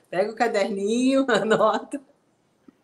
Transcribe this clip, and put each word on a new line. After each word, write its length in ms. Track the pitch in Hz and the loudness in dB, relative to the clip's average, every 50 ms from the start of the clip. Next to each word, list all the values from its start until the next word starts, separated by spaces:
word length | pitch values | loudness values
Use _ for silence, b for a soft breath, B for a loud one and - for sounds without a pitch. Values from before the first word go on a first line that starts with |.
| _ _ | _ _
Pega 220 | - 175 202 220 | -4 -4 -4 -2
o 40 | 220 | -2
caderninho, 920 | - 247 226 220 208 190 226 208 196 196 208 226 247 254 254 269 269 269 | -2 -2 0 0 0 -2 -2 -2 -4 -2 -2 0 0 2 2 2 2 2
<laughs> 60 | 262 | 2
anota. 680 | 226 190 - 220 214 180 208 214 208 - - - - 277 - _ _ _ _ _ _ _ _ _ _ _ _ _ _ _ | 0 0 2 2 2 4 4 2 0 -2 -4 -8 -12 -14 -14 _ _ _ _ _ _ _ _ _ _ _ _ _ _ _